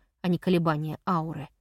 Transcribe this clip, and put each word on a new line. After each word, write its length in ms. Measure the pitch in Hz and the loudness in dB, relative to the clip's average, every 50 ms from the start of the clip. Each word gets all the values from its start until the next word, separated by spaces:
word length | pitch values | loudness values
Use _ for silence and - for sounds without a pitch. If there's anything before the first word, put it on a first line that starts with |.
| _ _ _ _ | _ _ _ _
а 60 | - | -2
не 100 | 180 175 | 0 0
колебания 640 | - - 180 185 170 165 165 151 151 156 156 147 - - | 2 2 2 2 4 4 2 0 0 -2 -6 -8 -6 -2
ауры. 440 | 196 180 160 156 165 156 151 135 - _ _ | -2 0 0 -2 -4 -6 -10 -12 -14 _ _